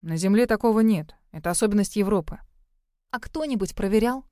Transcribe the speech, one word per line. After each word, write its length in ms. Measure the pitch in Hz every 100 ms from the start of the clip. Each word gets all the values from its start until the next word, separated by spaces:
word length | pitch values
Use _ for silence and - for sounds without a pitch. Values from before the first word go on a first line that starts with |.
«На 160 | 165 160
Земле 300 | 185 208 240
такого 320 | 220 233 220
нет, 360 | 226 196 156 - _
это 200 | 160 170
особенность 460 | 175 214 202 196 208
Европы». 420 | 196 208 160 - - _ _ _ _ _ _
А 80 | 247
кто-нибудь 560 | - 320 311 247 185 -
проверял? 500 | 196 214 233 262 -